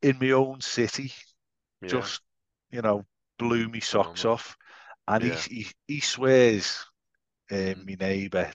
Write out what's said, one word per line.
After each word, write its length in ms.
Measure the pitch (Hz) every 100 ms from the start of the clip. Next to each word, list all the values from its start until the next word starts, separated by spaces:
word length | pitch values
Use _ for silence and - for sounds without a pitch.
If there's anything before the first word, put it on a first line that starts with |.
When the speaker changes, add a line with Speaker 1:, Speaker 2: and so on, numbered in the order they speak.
Speaker 1:
in 160 | 147 131
my 120 | 131
own 280 | 131 135 135
city, 500 | - - 113 - 135 - - _ _ _ _ _
Speaker 2:
Yeah. 260 | 92 127 120
Speaker 1:
just, 120 | - _ _ _ _ _
you 120 | 120
know, 220 | 110 104 98 _ _ -
blew 300 | 120 113 113
me 120 | 113
socks 440 | - 107 98 -
Speaker 2:
Phenomenal. 20 | 113
Speaker 1:
off. 300 | 120 - - _ - - - -
And 160 | 110
he, 60 | 120
Speaker 2:
Yeah. 140 | 160 -
Speaker 1:
he, 180 | 120 107 - -
he 140 | 147
swears, 840 | - - 131 131 120 107 90 - - _ _ _ _ _ -
uh, 220 | 101 95 95
Speaker 2:
Mm. 100 | 95
Speaker 1:
my 100 | 95
neighbour, 520 | 95 98 98 92 85